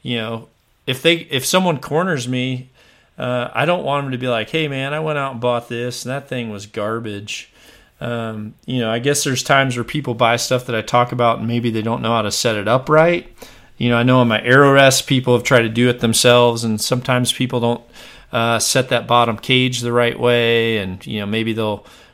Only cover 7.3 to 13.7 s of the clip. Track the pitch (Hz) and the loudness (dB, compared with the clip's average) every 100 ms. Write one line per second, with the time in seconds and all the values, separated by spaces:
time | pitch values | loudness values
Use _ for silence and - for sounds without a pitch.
7.3 | - - _ - - _ - 117 117 113 | -12 -14 _ -20 -20 _ -12 -8 -6 -6
8.3 | 107 107 - - 127 113 117 135 143 143 | -8 -12 -14 -6 -4 -2 -2 0 0 -2
9.3 | 127 - 139 135 120 113 151 139 113 117 | -2 2 2 2 -2 -4 -6 -4 0 2
10.3 | 117 - 127 127 113 - 123 123 123 120 | 0 0 -2 -2 -4 0 0 0 0 0
11.3 | 113 113 120 117 110 110 123 113 117 104 | 0 -2 -2 -2 -2 -2 -2 0 0 -2
12.3 | - 117 107 104 131 131 156 165 175 - | -2 -2 0 0 0 4 4 4 2 -6
13.3 | - - - - | -20 -20 -20 -16